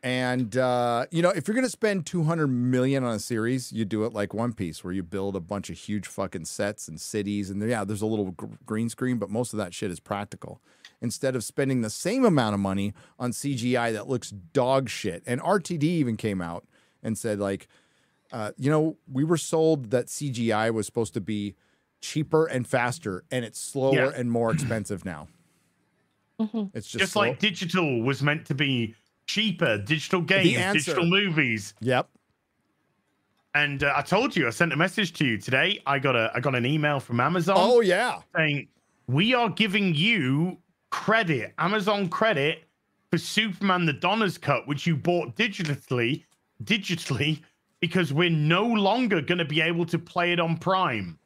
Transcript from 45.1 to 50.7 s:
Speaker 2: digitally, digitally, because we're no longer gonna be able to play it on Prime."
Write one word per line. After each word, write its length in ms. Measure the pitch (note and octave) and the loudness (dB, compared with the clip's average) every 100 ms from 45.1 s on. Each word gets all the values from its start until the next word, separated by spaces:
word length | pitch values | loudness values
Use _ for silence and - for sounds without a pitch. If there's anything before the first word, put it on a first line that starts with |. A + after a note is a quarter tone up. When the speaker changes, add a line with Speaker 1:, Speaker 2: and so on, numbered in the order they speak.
| F3 B2+ A#2 | 0 0 -2
Speaker 2:
digitally, 880 | A3+ G3 D#3 C#3 - B2+ A#2 D#3 _ _ _ _ | -2 -2 -4 -4 -2 0 0 -2 _ _ _ _
digitally, 760 | G#2+ A3 G3 E3+ - C3+ C#3+ D#3 - _ _ _ | -2 -2 0 -6 -2 -2 0 -2 -6 _ _ _
because 320 | E3 F#3 E3+ | 0 2 2
we're 160 | C3+ F3 | 2 2
no 360 | E3 D3+ F3 A#3 | 4 4 4 4
longer 560 | A3 G3 A3+ B3 F#3 | 4 4 4 2 2
gonna 220 | C#3 F3+ D#3+ | 2 0 0
be 160 | D3+ | 2
able 240 | D#3+ E3+ E3+ | 2 0 0
to 120 | E3 | -2
play 340 | - - F3 | -4 -2 0
it 80 | F3 | 2
on 180 | E3 E3 | 2 0
Prime." 600 | F3 | 2